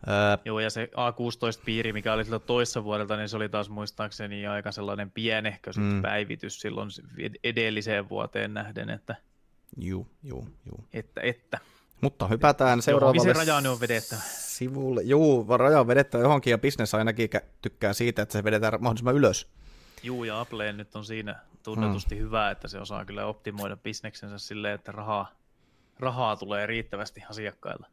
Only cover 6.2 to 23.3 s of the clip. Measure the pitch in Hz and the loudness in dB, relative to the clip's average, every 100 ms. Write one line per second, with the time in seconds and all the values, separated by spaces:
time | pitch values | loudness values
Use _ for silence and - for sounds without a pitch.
6.2 | 104 110 - - 104 107 107 95 - - | -2 -6 -10 -8 -8 -8 -10 -12 -18 -10
7.2 | - 104 120 117 113 107 104 104 98 98 | -8 -4 -4 0 0 0 -2 -2 -2 -6
8.2 | 110 107 104 104 107 107 107 107 - 113 | -4 -4 -4 -6 -8 -10 -8 -10 -10 -14
9.2 | _ _ _ _ _ - 90 92 117 _ | _ _ _ _ _ -10 -6 -6 -8 _
10.2 | 147 65 110 - - - 107 113 - - | -14 -12 -14 -16 -18 -18 -14 -14 -12 -4
11.2 | 120 120 _ - - _ _ _ 139 - | -4 -4 _ -12 -12 _ _ _ -2 0
12.2 | 98 113 147 147 131 120 117 143 135 127 | 0 4 4 6 4 4 4 6 6 6
13.2 | - - 160 147 135 123 117 117 - 113 | 6 4 4 2 2 0 0 -2 -2 -8
14.2 | - - - - 127 135 131 123 98 143 | -8 -8 -8 -6 -4 -2 0 0 4 6
15.2 | 156 131 104 123 131 151 117 127 139 120 | 8 6 6 4 8 6 8 6 6 4
16.2 | 123 147 127 113 135 135 110 107 110 113 | 6 6 4 4 2 0 0 2 2 2
17.2 | 113 104 - - - - 104 101 120 113 | 0 0 -4 -10 -10 -2 -2 2 0 0
18.2 | 104 104 104 107 110 107 120 113 120 139 | -2 0 2 2 2 0 0 0 2 6
19.2 | 127 - - - - - - - 120 123 | 6 4 -6 -20 -20 -20 -20 -14 -8 -6
20.2 | 117 107 120 113 107 104 101 107 104 110 | -4 -4 -6 -4 -4 -6 -12 -12 -10 -8
21.2 | 104 101 - - - 110 107 98 - 107 | -8 -10 -14 -16 -8 -2 0 0 -2 -2
22.2 | 110 110 104 98 101 98 101 104 98 101 | -2 0 -2 -4 -10 -12 -10 -10 -10 -8
23.2 | 104 | -8